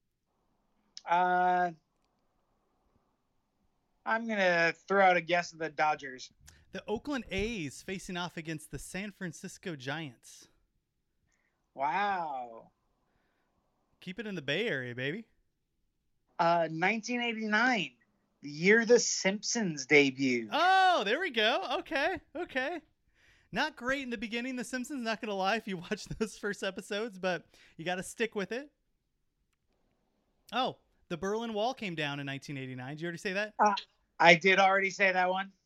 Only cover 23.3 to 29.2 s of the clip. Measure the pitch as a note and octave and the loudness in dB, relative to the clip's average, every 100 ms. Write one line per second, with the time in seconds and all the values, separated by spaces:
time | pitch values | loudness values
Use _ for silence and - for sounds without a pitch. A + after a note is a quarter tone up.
23.3 | _ _ F#3+ D4+ D4+ A#3+ C#4 B3+ A#3 A3 | _ _ -4 -4 -4 -4 -2 -4 -6 -4
24.3 | A#3 B3 B3+ A3+ B3+ A#3+ C#4+ A3+ A3+ A3 | -4 -4 -6 -6 -6 -6 -6 -4 -4 -4
25.3 | G3 F#3+ A3 G#3+ F#3 F3 G#3 - - A3 | -2 0 0 -2 -8 -6 -8 -6 -4 -6
26.3 | - G#3 - G3+ F#3 - G3+ A#3 F#3+ F#3 | -4 -6 -4 -4 -6 -6 -4 -6 -4 -2
27.3 | E3+ - - - - E3 F3 - - A3 | -2 -6 -20 -20 -10 -4 -4 -4 -4 -4
28.3 | G#3+ F#3 A#3 C#4+ _ _ _ _ _ | -2 -4 -6 -8 _ _ _ _ _